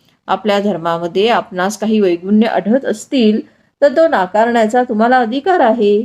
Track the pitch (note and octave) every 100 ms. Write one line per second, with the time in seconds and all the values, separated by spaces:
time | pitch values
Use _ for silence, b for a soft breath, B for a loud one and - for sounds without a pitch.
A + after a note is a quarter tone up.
0 | _ _ - F#3+ G#3+ G3+ G3+ E3+ E3+ E3+
1 | E3+ F#3 A3+ G#3 - F#3 F#3 G#3+ G#3+ A3
2 | G3 E3+ F#3 G#3+ A3 - F#3 C4 C4+ A3
3 | - C#4 A3 A3 b b b _ C#4+ C4
4 | D#4+ B3 F#3 G#3 A#3 A#3 A3 B3 B3 G#3+
5 | A3+ B3+ A3+ C4+ F#4 F4+ B3 A#3+ G#3 G#3